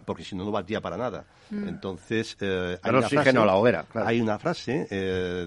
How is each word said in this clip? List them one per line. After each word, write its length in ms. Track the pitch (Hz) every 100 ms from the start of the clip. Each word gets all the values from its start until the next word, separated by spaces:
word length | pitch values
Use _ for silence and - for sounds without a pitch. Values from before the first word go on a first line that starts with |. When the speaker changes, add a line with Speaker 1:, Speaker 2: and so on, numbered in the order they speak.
Speaker 1:
porque 200 | - 95
si 100 | 82
no, 100 | 95
no 60 | 101
valdría 300 | 104 92 107
para 160 | 90 85
nada. 300 | 123 87 - _ -
Speaker 2:
Mm. 180 | 208 208
Speaker 1:
Entonces, 680 | 82 98 90 - 113 113 -
eh, 320 | 101 92 90 90
hay 80 | 104
Speaker 2:
Dar 40 | 127
Speaker 1:
una 100 | 110
Speaker 2:
oxígeno 160 | 143
Speaker 1:
frase, 140 | 135 127
Speaker 2:
a 80 | 107
la 80 |
hoguera, 280 | 95 120 90
claro. 240 | - 113 104
Speaker 1:
hay 120 | 117
una 180 | 110 104
frase, 480 | 160 170 - 135 -
eh, 560 | 98 95 92 92 90